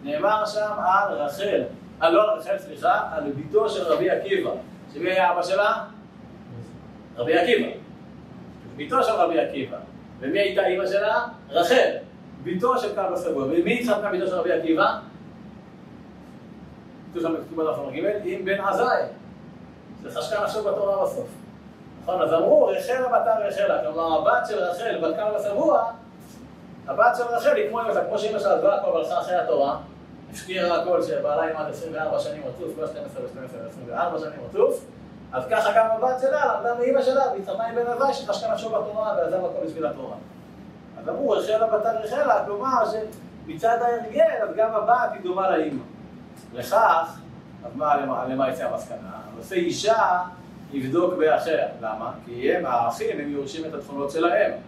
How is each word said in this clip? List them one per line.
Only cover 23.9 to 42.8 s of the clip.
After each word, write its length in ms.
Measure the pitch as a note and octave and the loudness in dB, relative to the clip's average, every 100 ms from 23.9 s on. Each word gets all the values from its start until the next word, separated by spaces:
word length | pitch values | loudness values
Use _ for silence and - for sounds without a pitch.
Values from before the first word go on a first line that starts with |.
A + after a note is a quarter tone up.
| E3 E3 D#3+ | -2 2 2
הבת 260 | - - - | 4 2 2
של 120 | G#3 | -2
רחל, 380 | F3+ F3 A3+ - | -2 -2 -4 -2
בת 180 | A#3 - | -2 0
כלבא 240 | G#3+ G#3 | -2 -2
שבוע, 480 | G#3 G3+ - F#3 A3+ - - - - - - - - - - | -2 0 4 4 2 -6 -16 -20 -20 -20 -20 -20 -20 -18 -8
הבת 280 | - A3+ - | 4 4 4
של 60 | |
רחל 320 | A#3 A#3 C#4 G#3+ | 0 2 2 2
היא 140 | G#3 | 0
כמו 120 | A3+ | -2
אמא 120 | A3+ | -2
שלה, 120 | - - | 0 0
כמו 120 | - | -2
שאמא 220 | G#3+ A3 | -2 0
שלה 140 | - | 2
עזבה 220 | - - - | 4 4 4
הכל 140 | F3+ | 2
והלכה 300 | E3 D#3 E3+ | 0 0 -2
אחרי 160 | - F3+ | 0 -2
התורה, 420 | D#3 D3 C#3 - - - - - - | 2 2 2 0 -6 -18 -20 -20 -16
הפקירה 500 | - - F#3 F3 E3+ | -16 -8 -2 0 2
הכל, 200 | E3+ E3+ | 2 2
שבעלה 420 | D#3+ D3 D3 D3 | 2 0 0 0
עם 140 | D#3+ D#3 | 0 -2
עד 120 | D3 | -6
עשרים 240 | - E3 | -6 -8
וארבע 260 | D#3 D#3 C#3+ | -4 -2 -2
שנים 220 | D3 D3 C3+ | -2 -6 -8
רצוף, 320 | - - - | -8 -8 -6
לא 80 | D#3 | -6
שתים 140 | - - | -6 -10
עשרה 200 | C3+ B2 | -10 -10
ושתים 180 | - B2+ | -10 -14
עשרה, 140 | B2 A2+ | -12 -12
עשרים 160 | - A#2+ | -14 -10
וארבע 320 | A#2+ F3 D#3+ | -4 -2 -2
שנים 200 | - - - | -8 -10 -10
רצוף, 360 | - - - - - - - - | 2 2 2 -8 -18 -20 -18 -8
אז 100 | - - | -8 0
ככה 200 | A3 A3 G#3+ | 2 4 6
גם 120 | A3+ | 4
הבת 300 | A3+ B3+ B3+ | 4 0 2
שלה 360 | C4 D4+ C#4 G#3 | 2 2 2 2
למדה 160 | A#3 A#3+ | 0 0
מאמא 220 | B3 C4+ | 2 4
שלה, 220 | B3 C4+ C4 | 4 4 2
והתחתנה 340 | G3 G3 G3 A3+ | 0 -4 -4 -2
עם 80 | A#3 | -2
בן 120 | A#3+ | -2
עזאי 260 | A#3+ C#4 | 2 0
שחשקה 400 | C4+ - - E5+ | 0 -4 -4 -2
נפשו 160 | - A3 | -2 -2
בתורה 460 | - - A3 G#3+ G3+ | -2 -2 -2 -2 0
ועזב 280 | E3 F3+ F3 | 0 0 -2
הכל 200 | - D#3+ | -2 -6
בשביל 200 | D#3+ D#3 | -4 -4
התורה. 300 | - C3 G#2 - - - - - - - - | -4 -10 -12 -14 -18 -20 -20 -20 -20 -20 -12
אז 80 | - | -8
אמרו, 200 | - C4+ | -2 0
"רחל 340 | F#3 - A3 | 2 2 2
הבתה 280 | A3+ G#3+ A3 | 4 2 2
רחלה", 540 | A3+ G#3+ B3+ C#4 G#3 G3+ | 0 -2 0 4 4 2
כלומר 380 | G3+ C4 B3+ | -2 0 2